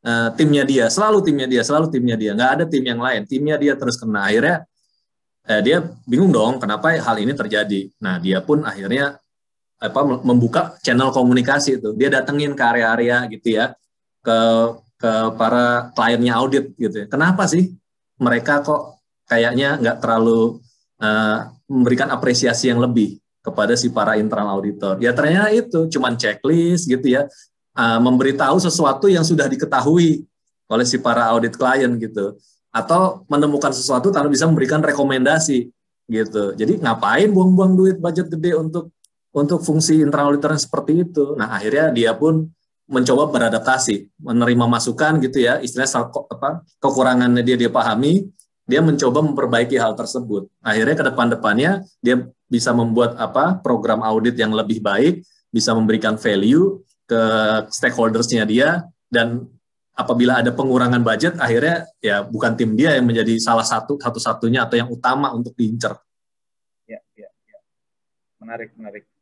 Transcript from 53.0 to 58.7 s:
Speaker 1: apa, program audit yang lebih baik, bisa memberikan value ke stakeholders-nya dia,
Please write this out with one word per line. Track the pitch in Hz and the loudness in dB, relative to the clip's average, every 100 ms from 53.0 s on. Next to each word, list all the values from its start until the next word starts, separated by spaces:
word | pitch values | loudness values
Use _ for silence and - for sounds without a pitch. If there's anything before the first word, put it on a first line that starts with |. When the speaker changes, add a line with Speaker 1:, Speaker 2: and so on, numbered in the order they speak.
| 117 - | 0 -2
Speaker 1:
apa, | 110 127 160 185 | -4 0 0 0
program | - 117 104 110 110 | -2 -2 0 -2 0
audit | 110 113 120 | 0 0 0
yang | 110 | -2
lebih | 107 104 110 104 | -2 -2 -2 -2
baik, | 98 147 180 - _ _ | 2 2 0 -10 _ _
bisa | 113 110 | -4 0
memberikan | 113 110 110 110 | 0 2 0 -2
value | 110 117 101 104 147 190 196 _ _ _ | -2 -2 0 2 4 2 -2 _ _ _
ke | 113 110 110 107 110 107 | 0 2 0 0 -2 -4
stakeholders-nya | - 127 123 113 113 117 117 107 | -4 -4 0 0 0 -2 -2 0
dia, | 113 147 | 2 2